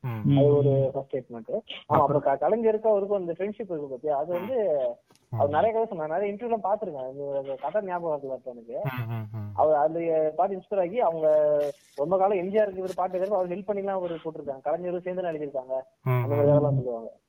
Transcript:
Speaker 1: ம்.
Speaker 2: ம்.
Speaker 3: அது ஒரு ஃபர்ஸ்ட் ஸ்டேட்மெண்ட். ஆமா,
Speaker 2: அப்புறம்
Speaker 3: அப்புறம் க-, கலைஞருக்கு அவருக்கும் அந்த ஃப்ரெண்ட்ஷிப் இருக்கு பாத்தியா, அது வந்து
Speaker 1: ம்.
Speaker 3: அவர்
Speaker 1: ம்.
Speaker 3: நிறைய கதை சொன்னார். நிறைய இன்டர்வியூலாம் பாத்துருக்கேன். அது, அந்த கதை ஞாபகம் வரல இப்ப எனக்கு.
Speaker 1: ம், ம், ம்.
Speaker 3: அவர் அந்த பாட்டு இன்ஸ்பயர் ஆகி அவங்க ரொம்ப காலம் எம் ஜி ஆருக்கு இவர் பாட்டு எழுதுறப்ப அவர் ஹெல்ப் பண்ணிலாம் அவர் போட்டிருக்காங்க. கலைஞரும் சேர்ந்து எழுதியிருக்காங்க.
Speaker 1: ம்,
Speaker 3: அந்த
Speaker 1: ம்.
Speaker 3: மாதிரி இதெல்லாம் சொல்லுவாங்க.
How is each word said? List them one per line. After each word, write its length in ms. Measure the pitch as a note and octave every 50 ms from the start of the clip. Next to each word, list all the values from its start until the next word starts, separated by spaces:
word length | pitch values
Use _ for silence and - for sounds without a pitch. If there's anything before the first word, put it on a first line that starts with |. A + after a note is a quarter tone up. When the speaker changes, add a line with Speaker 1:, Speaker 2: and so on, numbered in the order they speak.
Speaker 1:
ம். 80 | - B2+
Speaker 2:
ம். 300 | A#2 A2 G#2+ C#3+ C#3 C#3
Speaker 3:
அது 180 | C#3+ D3 C#3+
ஒரு 340 | C#3+ C#3 C#3 C3+ C3+ C3+ C3 -
ஃபர்ஸ்ட் 240 | C#3 C3+ _ -
ஸ்டேட்மெண்ட். 340 | C3 B2 _ A#2 A#2 A2+ -
ஆமா, 120 | C#3+ G#3+ - - - - -
Speaker 2:
அப்புறம் 360 | _ D3 D#3+ D3 C#3 C#3+ D3 C#3
Speaker 3:
அப்புறம் 0 |
க-, 240 | C#3+ C#3 C3+ D3
கலைஞருக்கு 420 | D#3+ G#3+ A#3 A#3 A3 G#3+ G#3+ G#3+ A3
அவருக்கும் 300 | G#3+ G3 G3 G3 G3+ G3+
அந்த 140 | F3+ E3+ E3
ஃப்ரெண்ட்ஷிப் 380 | - F#3 G#3 G#3 - A#3 F#3
இருக்கு 180 | F3 D3+ D3 C#3
பாத்தியா, 260 | C3 A#2+ C#3 D3+ D3
அது 160 | C3+ D3+ E3 F3+
வந்து 540 | F3 F3+ G#3+ C4+ B3 G#3+ F#3 D3+ C#3+ C3 A#2+ A#2+ - _ _ _ _ _ _
Speaker 1:
ம். 60 | -
Speaker 3:
அவர் 140 | A2+ C3+ C#3+
Speaker 1:
ம். 20 |
Speaker 3:
நிறைய 220 | D3 D#3 F#3 A3+ G#3+
கதை 240 | A3+ A3+ A3+ G#3+
சொன்னார். 240 | E3+ D#3 D3+ D#3+ F3+
நிறைய 140 | G#3 G3+ G3+
இன்டர்வியூலாம் 280 | G3+ A#3 A#3 A3+ A3 F#3+
பாத்துருக்கேன். 460 | F#3 G3+ G#3+ A3 F#3 D3+ C#3 C3 C3
அது, 280 | C3+ C#3 C#3+ C#3+ C#3
அந்த 220 | C#3 C3+ C#3 C3+ B2+
கதை 220 | - D3+ E3 G#3+ G#3
ஞாபகம் 380 | F#3+ F3+ F3 E3+ E3 D3+ C#3+
வரல 140 | C3+ C3+ C3
இப்ப 160 | B2 _ C3
எனக்கு. 300 | B2 A#2+ A2+ A2+ A#2+ D3 -
Speaker 1:
ம், 300 | C3+ B2+ B2 A2+ A2+ A#2
ம், 260 | A2+ A2 G#2+ - A2
ம். 120 | G#2 G#2 -
Speaker 3:
அவர் 220 | - C#3+ D#3 D#3
அந்த 560 | D3 D3 D#3 D#3+ E3 E3+ E3 D#3+ D#3+ D#3 D#3 D3+
பாட்டு 200 | D#3+ F3 G3 G3
இன்ஸ்பயர் 240 | F#3 F3+ _ G#3 G3
ஆகி 200 | F3+ E3+ G3 B3
அவங்க 560 | A#3+ F3 E3 D#3+ D#3 D#3 D3+ D3+ D3+ D3+ D3 D3 D3 D3 C#3 _ _ _ _
ரொம்ப 240 | - C#3+ D#3+ F#3 F#3+
காலம் 200 | F#3+ G3 G#3+ F#3
எம் 120 | E3+ F#3+
ஜி 60 | G3
ஆருக்கு 200 | G#3+ G#3+ G3+ F#3
இவர் 180 | F#3 F#3 F#3 F#3
பாட்டு 240 | - F3+ F#3 F3+ F#3
எழுதுறப்ப 160 | F#3 G3 G#3+
அவர் 140 | F#3+ F#3 F3
ஹெல்ப் 200 | F3+ F#3+ G3 -
பண்ணிலாம் 180 | G#3 G3+ G3
அவர் 260 | G3 G3 F#3+ F3+ F3 E3+
போட்டிருக்காங்க. 480 | D#3+ - D#3+ D#3 D#3 D3 C#3+ C3+ C3+ -
கலைஞரும் 380 | C#3+ D3+ E3+ F3+ F3+ F3 F3+
சேர்ந்து 220 | F3 F#3 F3+ F3+ F#3
எழுதியிருக்காங்க. 600 | F3 D#3+ D3+ D3+ C#3+ - C3+ B2+ C3 C3 C3 C3 _ _ _ _
Speaker 1:
ம், 80 | C3
Speaker 3:
அந்த 160 | B2+ B2 A#2+
Speaker 1:
ம். 20 | A#2
Speaker 3:
மாதிரி 200 | C#3+ D3 C#3+ C#3+
இதெல்லாம் 260 | D3 D3 D3 C#3+ C3+
சொல்லுவாங்க. 360 | C3 B2 B2 A#2+ A2+ A2+ A2 - _ _